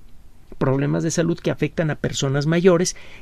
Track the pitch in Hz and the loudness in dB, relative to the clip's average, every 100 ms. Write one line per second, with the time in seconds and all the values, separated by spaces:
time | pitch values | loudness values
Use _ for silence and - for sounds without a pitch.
0 | - - - - - - 135 135 143 165 | -16 -18 -18 -20 -16 -2 0 2 0 0
1 | 160 160 165 175 - 143 - - 160 143 | 0 0 0 0 -2 -2 -2 0 -2 -2
2 | 127 110 139 143 143 170 185 170 185 - | -4 -2 0 0 2 4 6 6 2 -4
3 | - - | -14 -14